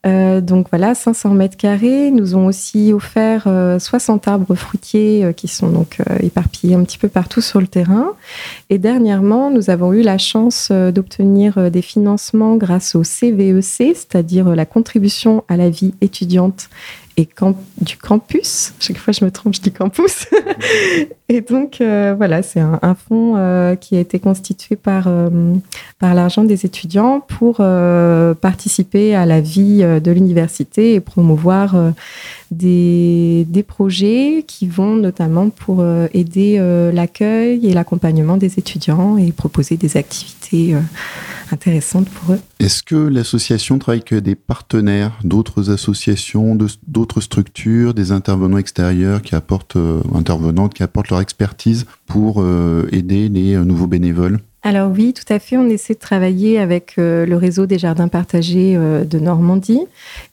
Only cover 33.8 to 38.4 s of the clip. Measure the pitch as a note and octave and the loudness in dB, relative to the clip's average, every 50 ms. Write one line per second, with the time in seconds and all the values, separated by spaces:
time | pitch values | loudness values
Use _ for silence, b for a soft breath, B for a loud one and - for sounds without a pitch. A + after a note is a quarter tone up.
33.8 | G3 G3 F3+ F#3 G3 G#3 A3+ B3+ C4+ D4 D#4 D#4+ D4+ - - - G3 F3+ E3 F#3 | -2 -2 0 0 0 0 2 2 0 0 0 -2 -4 -8 -8 -6 -6 -4 -2 -2
34.8 | F#3+ G#3 A3 A3+ G#3 F#3 F3+ - F3 D#3+ D#3+ F3 G3 G#3+ G#3+ - - - F#3+ F3+ | 0 0 0 0 0 -2 -2 -2 -2 0 2 2 0 0 -2 -4 -6 -2 0 0
35.8 | F3 E3+ E3+ E3+ E3 D#3+ - F#3 F3 E3 E3+ F#3+ G3 G#3 G#3 G3+ F#3 F3+ F3 F3 | 2 2 2 0 0 0 0 -2 -2 0 0 0 2 2 2 2 2 2 2 2
36.8 | E3+ E3+ E3+ F3 F3 E3+ _ - G#3+ G#3 A3 A3+ A3+ A#3+ B3 A#3+ A#3 G3+ F3+ F3 | 2 2 0 0 -2 -4 _ -4 -2 0 0 0 0 0 0 0 0 2 2 2
37.8 | F3 - F3 F3 - E3 D#3+ D#3+ D#3 D#3 F3+ G3 | 0 -2 -4 -2 0 0 2 2 2 2 2 0